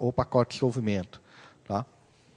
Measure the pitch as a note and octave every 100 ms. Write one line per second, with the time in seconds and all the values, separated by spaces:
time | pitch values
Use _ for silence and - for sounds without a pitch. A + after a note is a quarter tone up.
0 | B2 B2+ B2 B2+ A#2+ - C3 A#2+ A2 G2+
1 | F#2 - - - - - - G2+ C3 -
2 | _ _ _